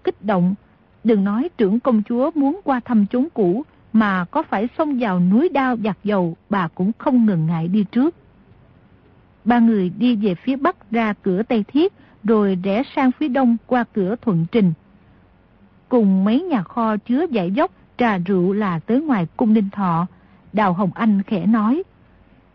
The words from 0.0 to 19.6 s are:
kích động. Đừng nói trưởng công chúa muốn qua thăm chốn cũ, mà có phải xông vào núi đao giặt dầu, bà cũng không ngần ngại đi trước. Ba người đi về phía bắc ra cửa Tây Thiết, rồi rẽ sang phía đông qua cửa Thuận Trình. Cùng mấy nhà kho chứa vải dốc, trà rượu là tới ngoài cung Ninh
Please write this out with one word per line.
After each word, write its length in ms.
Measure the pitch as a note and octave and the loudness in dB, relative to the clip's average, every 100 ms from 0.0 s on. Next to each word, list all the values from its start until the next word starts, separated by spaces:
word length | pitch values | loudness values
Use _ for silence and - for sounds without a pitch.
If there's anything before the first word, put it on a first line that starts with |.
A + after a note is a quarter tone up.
kích 200 | - - | -4 -6
động. 320 | G3+ F#3+ F3+ G3+ _ _ _ _ | -2 0 0 -2 _ _ _ _
Đừng 200 | A3 G#3+ | 0 2
nói 260 | G3 G#3+ E4+ - | 2 -2 -4 -2
trưởng 220 | G3 A#3 | 0 0
công 240 | C4+ A3 | 0 0
chúa 280 | G3+ A#3+ D4 D#4 | 0 -2 -2 0
muốn 240 | C4+ F#4+ | -2 -2
qua 160 | D4+ B3+ | -2 -4
thăm 260 | A#3+ A3+ G3+ | 0 0 0
chốn 220 | B3 D#4+ | 0 -2
cũ, 300 | - F3+ G#3 D4+ _ - | 0 0 0 -6 _ -2
mà 320 | A3 G#3 F#3 F3 | 0 2 0 -2
có 120 | D4 | -4
phải 240 | D#4 G#3 A#3+ - | -4 -4 -4 -4
xông 220 | D#4 B3+ | -4 -2
vào 200 | A#3 F3+ | 0 2
núi 300 | F3+ G#3+ F4 | 2 4 2
đao 260 | C#4 C4 A#3 | 0 -2 -2
giặt 140 | G#3+ F3+ | -4 -4
dầu, 340 | G3+ G3+ E3+ E3 - | -2 -2 -2 -4 -6
bà 180 | G3+ E3 | -4 -4
cũng 240 | - F#3+ - | -2 -4 -2
không 280 | D4+ B3+ G#3+ | 0 2 4
ngần 200 | F3 D#3 | 2 0
ngại 220 | E3+ E3+ | -2 0
đi 180 | G#3+ G3 | 0 0
trước. 240 | A#3 D4+ - - _ - - - _ _ _ _ _ _ _ G3+ | 0 0 -2 -12 _ -20 -20 -20 _ _ _ _ _ _ _ 0
Ba 140 | A#3+ | 2
người 300 | A3+ G#3+ F3+ | 4 2 0
đi 260 | G#3 B3 A3+ | 0 0 0
về 200 | G#3 E3+ | 0 -2
phía 200 | - C#4 | -4 -2
bắc 360 | E4 F#4 - | -2 -4 -4
ra 220 | A3+ A3 | -4 -2
cửa 300 | G3 G3+ F#3 | -4 -2 -2
Tây 200 | A#3 A#3 G3+ | -2 -2 -2
Thiết, 260 | C#4 F#4 - - _ | 0 -2 -2 -16 _
rồi 340 | G#3 A3 G3+ F#3+ | 0 2 2 0
rẽ 200 | F#3 G3+ C#4 - | -2 -2 -4 -2
sang 160 | C4 | 0
phía 160 | - D4+ | 0 -2
đông 300 | C4 B3+ A#3 - | 0 2 0 0
qua 160 | B3 A3+ | -2 -2
cửa 220 | A3 F3+ A#3+ | -2 -4 -4
Thuận 240 | - E3+ E3 | -2 -2 0
Trình. 220 | A#3 F#3 D#3+ _ - _ _ _ _ _ _ - _ - | 2 2 0 _ -20 _ _ _ _ _ _ -20 _ -2
Cùng 340 | B3+ G3 F#3+ | 0 2 2
mấy 180 | G3 B3 | 2 0
nhà 220 | F#4 B3 | 0 -4
kho 340 | E3 B3 A3 G#3+ | -4 -4 -2 -2
chứa 280 | - B3+ F4 | -2 -2 -2
vải 200 | A#3 F3 | -2 -2
dốc, 200 | G#3 F4 - _ - | -2 -2 -4 _ -4
trà 200 | A#3+ F#3+ | -2 0
rượu 360 | F3 F#3+ F3+ | 0 0 0
là 260 | G3+ G3+ E3 | 0 -2 -4
tới 220 | - B3 | -2 -2
ngoài 260 | D#4+ A3 E3 - | 0 -2 -2 -2
cung 160 | A3+ | 2
Ninh 160 | A3 | 2